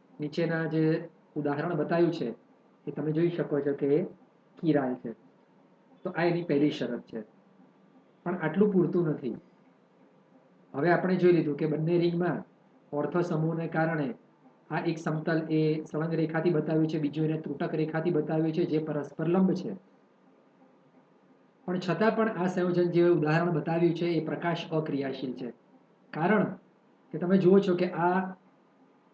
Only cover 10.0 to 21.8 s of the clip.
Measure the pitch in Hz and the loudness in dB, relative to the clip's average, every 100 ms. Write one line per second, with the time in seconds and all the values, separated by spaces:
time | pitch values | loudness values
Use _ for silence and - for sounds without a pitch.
10 | _ _ _ _ _ _ _ 139 165 170 | _ _ _ _ _ _ _ -2 2 2
11 | 185 180 180 170 151 143 151 160 160 170 | 2 2 4 4 2 0 -2 0 0 2
12 | 175 170 175 131 - _ _ _ - 147 | 2 0 -2 -2 -6 _ _ _ -8 -4
13 | 151 175 170 156 160 165 160 160 160 156 | -2 -2 0 0 -2 -2 -4 -2 0 0
14 | 131 113 _ _ - _ - 160 170 156 | -4 -6 _ _ -20 _ -8 -4 -4 -4
15 | 160 151 - 160 156 156 156 156 - 151 | -4 -4 -2 -2 0 0 2 0 -4 -6
16 | 165 160 156 160 175 151 156 160 156 160 | -4 -2 -2 0 0 0 0 0 0 0
17 | 143 156 156 156 151 139 165 156 156 160 | -4 -2 -2 -2 -6 -6 -4 -2 -2 -2
18 | 170 151 151 160 160 160 156 151 156 147 | 0 0 0 0 0 0 0 0 -2 -6
19 | 139 - 160 185 185 - 226 196 _ _ | -6 -4 0 4 4 2 -4 -10 _ _
20 | _ _ _ _ _ _ _ _ _ _ | _ _ _ _ _ _ _ _ _ _
21 | _ _ _ _ _ _ - 180 | _ _ _ _ _ _ -6 -6